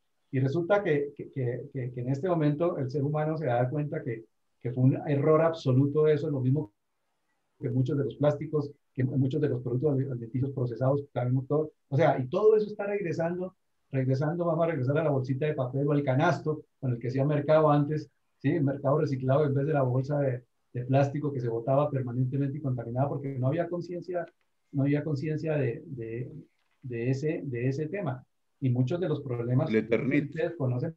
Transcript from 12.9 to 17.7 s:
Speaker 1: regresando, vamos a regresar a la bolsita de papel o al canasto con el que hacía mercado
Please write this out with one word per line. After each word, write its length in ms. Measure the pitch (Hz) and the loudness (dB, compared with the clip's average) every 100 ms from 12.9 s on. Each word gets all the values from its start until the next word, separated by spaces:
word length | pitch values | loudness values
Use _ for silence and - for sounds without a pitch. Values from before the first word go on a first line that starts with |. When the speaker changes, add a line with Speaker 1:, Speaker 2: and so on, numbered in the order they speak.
| 202 175 156 165 180 185 - _ _ _ | -4 -2 -2 -2 -2 -6 -10 _ _ _
Speaker 1:
regresando, 560 | 135 131 131 151 170 170 | -2 0 0 0 0 0
vamos 180 | 160 | 2
a 60 | 165 | 0
regresar 280 | 156 127 147 | 0 0 2
a 60 | |
la 60 | 160 | 2
bolsita 360 | 135 - 131 151 | 0 0 -2 0
de 80 | |
papel 320 | 151 127 135 143 | -2 -2 -2 2
o 60 | |
al 100 | 147 | 2
canasto 600 | 139 127 170 - 151 156 - _ | 2 4 4 2 -2 -4 -8 _
con 120 | 131 | -4
el 60 | 117 | -2
que 100 | 127 | -2
hacía 160 | 127 | 0
mercado 460 | 143 147 - 156 151 | 2 2 4 6 6